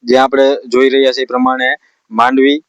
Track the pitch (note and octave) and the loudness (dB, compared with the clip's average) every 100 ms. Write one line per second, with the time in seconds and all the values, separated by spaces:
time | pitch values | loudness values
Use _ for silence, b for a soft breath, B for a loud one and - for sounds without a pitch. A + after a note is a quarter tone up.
0 | A#2+ B2+ C3+ C3+ C3+ C#3 B2+ A#2+ C3 C3+ | 0 0 2 2 0 0 -4 0 2 2
1 | C3+ B2+ B2+ B2 B2+ B2+ B2+ C3+ _ _ | 0 -2 -6 -2 -2 -2 -4 -6 _ _
2 | _ A2 A#2+ C3 C3+ D3 | _ -2 0 2 2 0